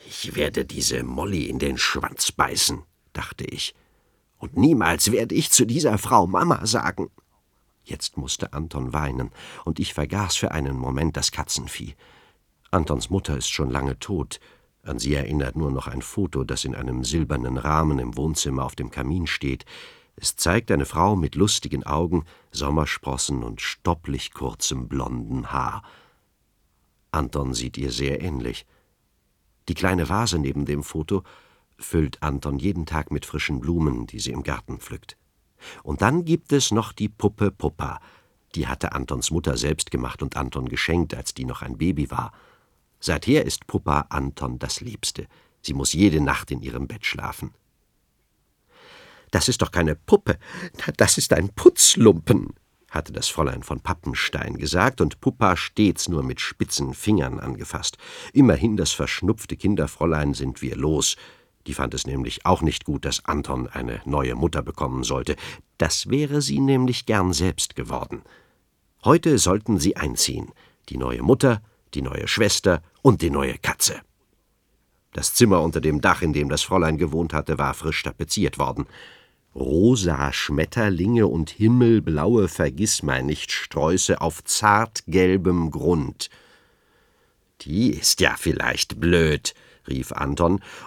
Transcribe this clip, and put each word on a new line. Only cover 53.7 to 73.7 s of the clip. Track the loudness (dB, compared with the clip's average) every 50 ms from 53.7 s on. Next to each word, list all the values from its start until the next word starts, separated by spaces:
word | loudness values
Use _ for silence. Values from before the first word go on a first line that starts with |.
| -8 -6
Pappenstein | -4 -4 -6 -4 -4 -4 -4 -2 -2 -2 -4 -4 -6 -6 -6
gesagt | -6 -4 0 2 2 2 2 2 2 0
und | 0 0 -2
Puppa | -2 -2 0 2 2 2 2
stets | 2 -2 -4 0 2 4 4 4 0 -2 -2
nur | -2 -2 -2
mit | -2 -4 -6
spitzen | -6 -8 -4 -4 -4 -2 -2 -2 -4 -4 -6
Fingern | -4 0 2 2 2 2 0 -4 -6
angefasst. | -8 -8 -8 -8 -10 -10 -8 -6 -6 -8 -8 -10 -14 -18 -18 -16 -16 2 6
Immerhin, | 8 8 8 8 6 4 2 2 2
das | 0 0 0
verschnupfte | -2 -2 -4 -4 0 0 0 0 0 -4 -8 -8 -2
Kinderfräulein | 0 0 2 2 0 -2 -2 -2 0 2 2 2 2 0 0
sind | -2 -4 -6 -6 -6 -6
wir | -6 -4
los. | -2 0 0 2 2 2 0 -2 -4 -8 -16 -20 _ _ _ _ _ _
Die | -8 -4
fand | -4 -4 -4 -4
es | -6 -6
nämlich | -4 -4 -4 -4 -6 -6 -2 2
auch | 2 4 4 4
nicht | 2 0 -2 -4
gut, | -6 -6 -4 -4
dass | -4 -4 -4 -4
Anton | -4 -4 -2 -2 -4 -4 -4 -4 -6
eine | -6 -8 -6 -6 -8 -8 -6
neue | -2 -2 0 0 0 0
Mutter | 0 0 0 0 -2 -4
bekommen | -6 -6 -6 -4 -4 -4 -4 -4
sollte. | -2 -2 -2 -2 -4 -6 -6 -8 -12 -16 -18 -20 _ _
Das | -2 -2 0 0 -2 -2 -2
wäre | 0 0 0 0 0 -2
sie | 0 0 0 2
nämlich | 4 4 4 4 4 2 0 -2 -2
gern | 0 2 2 4 2 2
selbst | 2 0 0 0 -2 -4 -6 -6
geworden. | -8 -8 -6 -6 -6 -6 -8 -10 -12 -14 -18 -20 -20 _ _ _ _ _ _ _ _ _ _ _ _ 4
Heute | 6 6 6 6 4 4
sollten | 4 4 4 2 2 2 2 2 2
sie | 2 2 0
einziehen, | 0 -2 -4 -2 -2 -2 -2 -2 -4 -8 -10 -14 _ _ _ _ _ _ -10
die | -6
neue | -4 -4 -2 -2 0
Mutter, | 4 4 4 6 6 4 4 2 -2 _ _ _ _ _ -8
die | -6 -6
neue | -4 -6 -6 -4
Schwester | -2 0 2 2 2 2 2 2 2 2 2 0 _ _ _ 6
und | 6 6 6 4
die | 0
neue | 0 0 0 -2 -2
Katze. | -4 -4 -4